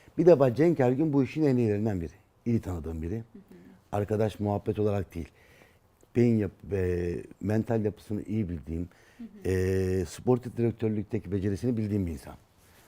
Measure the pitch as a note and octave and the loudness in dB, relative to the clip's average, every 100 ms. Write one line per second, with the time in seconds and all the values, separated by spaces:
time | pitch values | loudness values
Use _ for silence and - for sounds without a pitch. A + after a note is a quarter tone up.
0 | - - E3+ D#3 C3+ A#2+ E3 D3 B2 C3 | -8 2 6 8 6 4 2 4 2 2
1 | D#3+ C#3 B2+ D3+ D3+ B2+ A#2 G#2 A2 F#2+ | 2 2 0 2 2 4 2 2 0 -2
2 | E2 - _ _ - A#2 - F2 D#2 D#2+ | -4 -10 _ _ -2 -2 -2 -8 -8 -6
3 | E2 A2 A2+ G3 - - - - _ - | -6 -6 -10 -18 -20 -20 -20 -20 _ -4
4 | - G#2+ G#2+ - G#2 G2+ - G#2+ G#2 G2+ | 0 0 0 -2 -2 -2 -2 -2 0 0
5 | F#2 E2+ D2+ _ _ - - _ _ _ | -4 -8 -12 _ _ -20 -20 _ _ _
6 | _ - A#2+ A2 G2 - - G2 F2+ F2 | _ 2 4 4 0 -6 -6 -2 0 0
7 | F2 - - - F#2+ A2 G#2+ A#2 G#2 F2+ | -2 -4 -8 -8 -2 -2 0 -2 -2 -6
8 | - G#2 - G#2+ F#2 F2 C#2 E2 F2 - | -8 -8 -4 -4 -4 -6 -8 -8 -8 -12
9 | _ - A3+ G#3 F2+ F#2+ F#2 F#2+ F#2 F#2 | _ -20 -20 -10 -2 0 0 0 0 -2
10 | F2 - - B2 A#2+ G2+ A#2 A2 A2+ G#2+ | -4 -4 0 0 0 -2 -2 0 -4 -4
11 | G2+ G#2+ F#2 G2 G2 G2 A#2+ A#2 G#2+ G2+ | -4 -6 -4 -4 -2 -2 -2 -2 -2 -2
12 | F2+ D2+ - - _ _ _ _ | -2 -6 -12 -18 _ _ _ _